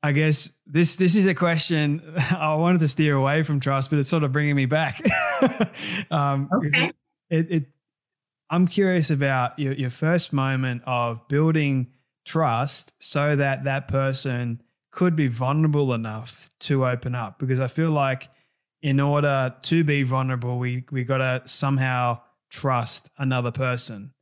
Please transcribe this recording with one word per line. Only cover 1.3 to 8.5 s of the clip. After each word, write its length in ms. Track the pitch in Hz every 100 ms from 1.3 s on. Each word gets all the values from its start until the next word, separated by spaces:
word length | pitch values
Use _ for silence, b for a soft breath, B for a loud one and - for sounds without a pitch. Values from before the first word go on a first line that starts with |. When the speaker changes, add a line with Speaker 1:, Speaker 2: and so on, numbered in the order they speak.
Speaker 1:
question 680 | 165 175 165 - 165 147 147 160 156
<laughs> 140 | 131
I 240 | 175 151
wanted 260 | 156 170 180
to 80 | 156
steer 260 | - 151 143
away 260 | 135 151
from 180 | 156 147
trust, 300 | 139 139 131
but 80 | 151
it's 100 | 135
sort 140 | 170
of 80 | 147
bringing 220 | 139 147 143
me 100 | 131
back. 340 | 151 151 110 285
<laughs> 40 | - 622 - 269 - 175 B B 185 202
Um, 360 | 160 143 139 143
Speaker 2:
Okay. 380 | 208 147 247 269 - _ _ _
Speaker 1:
it, 200 | 160 165
it, 140 | 170 139 _ _ _ _ _ _ _
I'm 200 | _